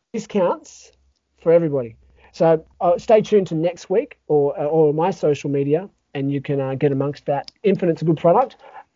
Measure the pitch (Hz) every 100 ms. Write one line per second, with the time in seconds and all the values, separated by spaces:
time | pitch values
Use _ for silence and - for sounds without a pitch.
0 | _ 226 208 208 180 311 - - - _
1 | _ _ _ _ 165 170 165 139 117 113
2 | _ _ _ - 165 160 - - 180 175
3 | - 220 - 208 185 165 170 175 - 190
4 | 285 - - 151 143 - 147 160 151 151
5 | 175 170 160 143 147 139 139 151 202 _
6 | _ 143 139 139 135 139 135 135 143 139
7 | 139 143 - 139 - - 202 - 175 165
8 | 160 160 170 196 269 - - - -